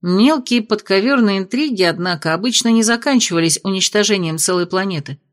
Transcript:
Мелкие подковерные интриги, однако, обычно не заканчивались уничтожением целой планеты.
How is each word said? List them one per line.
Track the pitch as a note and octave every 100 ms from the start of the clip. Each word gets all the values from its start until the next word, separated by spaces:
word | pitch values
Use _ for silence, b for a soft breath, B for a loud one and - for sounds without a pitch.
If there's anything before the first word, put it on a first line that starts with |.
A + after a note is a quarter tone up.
Мелкие | F3 F#3 B3 D#4 B3 A#3+
подковерные | G#3+ G#3 - F#3+ A3+ C#4 G#3+ G3
интриги, | F#3+ A#3+ D4+ G#3
однако, | F3+ E3+ F3+ E3+ D#3+
обычно | E3 A#3 A3+ A#3
не | A3+
заканчивались | A3 A#3 C#4+ C4 - E3+ E3 E3
уничтожением | G3 F#3+ F#3 G#3 G#3 G3+ E3 D#3
целой | - F3+ F3
планеты. | F#3 G3 E3+ C#3 C#3+ _